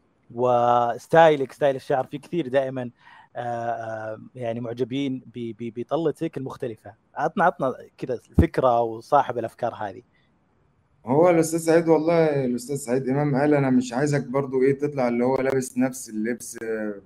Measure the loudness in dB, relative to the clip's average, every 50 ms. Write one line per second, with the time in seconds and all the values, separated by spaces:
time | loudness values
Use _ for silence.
0 | _ _ _ _ _ _ -6 -2 0 2 2 2 4 4 4 4 2 0 -2 -6
1 | -4 4 6 8 8 8 6 4 -2 -6 -4 -2 0 0 0 -2 -4 -2 -2 -2
2 | -2 -6 -10 -14 -12 -6 -6 -6 -4 0 0 0 0 0 -4 -8 -8 -10 -12 _
3 | _ -20 -20 -20 -20 _ _ -10 -8 -6 -6 -6 -6 -6 -6 -6 -8 -8 -10 -8
4 | -8 -10 -10 -12 -16 -18 _ -8 -8 -6 -6 -6 -8 -8 -6 -6 -4 -4 -2 -4
5 | -4 -4 -4 -6 -10 -14 -12 -10 -10 -10 -10 -10 -10 -10 -8 -10 -6 -4 -4 -2
6 | 0 -2 -2 -2 -8 -8 -8 -8 -10 -12 -10 -10 -10 -10 -10 -12 _ -20 -20 _
7 | _ _ _ -4 -4 -2 0 2 2 2 2 0 -2 -4 -4 -6 -14 -20 _ -12
8 | -8 -8 -8 -8 -8 _ 2 2 4 4 2 2 4 4 4 4 2 0 -4 -8
9 | -2 2 2 2 4 4 2 2 2 -2 -4 -4 -4 -4 -4 -6 -10 -10 -10 -14
10 | -20 _ _ _ _ _ _ _ _ _ _ _ _ _ _ _ _ _ _ _
11 | _ 0 2 4 4 6 6 4 2 0 -2 -2 2 4 4 4 6 4 4 4
12 | 4 2 2 4 2 2 2 0 -2 -2 -2 -4 -6 -6 -8 -8 -4 -2 -2 -2
13 | -2 -2 0 0 0 0 2 2 2 4 4 2 4 4 2 2 2 0 -2 -2
14 | 0 0 0 -2 -2 -2 -2 -4 -2 -2 0 2 2 2 2 0 -4 -4 -2 -2
15 | -2 0 0 0 0 0 0 0 0 0 0 -2 -4 -4 -2 -2 -2 -2 -2 -8
16 | -14 -10 -6 -4 -4 -4 -4 -6 -10 -14 -12 -10 -6 -6 -6 -4 -6 -6 -8 -10
17 | -14